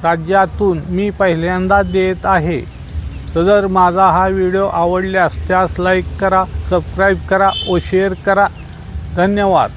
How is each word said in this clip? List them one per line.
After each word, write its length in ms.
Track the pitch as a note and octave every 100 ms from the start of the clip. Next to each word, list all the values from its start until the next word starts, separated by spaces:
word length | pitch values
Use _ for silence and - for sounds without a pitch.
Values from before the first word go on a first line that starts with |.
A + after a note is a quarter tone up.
राज्यातून 720 | E3+ E3+ D#3+ G3 F#3+ - G#3 E3+ D3+
मी 220 | F3+ G#3
पहिल्यांदा 720 | G3 F#3+ E3 E3 F#3 F#3 G3+
देत 440 | F#3+ F#3 F#3+ F#3 F#3
आहे. 340 | F#3+ D#3+ D3+ - - - - - - -
तर 80 | E3
जर 240 | F3 G#3 G3
माझा 400 | F#3 F3+ F3 F#3+
हा 200 | E3+ F#3
व्हिडिओ 380 | F#3+ F#3 F#3+ G3
आवडल्यास 640 | E3+ E3+ F#3 F#3+ F#3+ E3+ - -
त्यास 300 | F#3 F#3 -
लाईक 260 | F3+ F#3 F3 -
करा, 240 | F#3+ F#3+ F3+ - -
सबस्क्राईब 480 | F3+ E3 F#3 G3 F#3 -
करा 220 | F#3+ G3 F#3 -
व 100 | F3+ -
शेअर 220 | F#3 G3 F#3 -
करा. 200 | G3 G3+ - - - - - - F3
धन्यवाद. 540 | F#3 G3+ G3 E3+ A2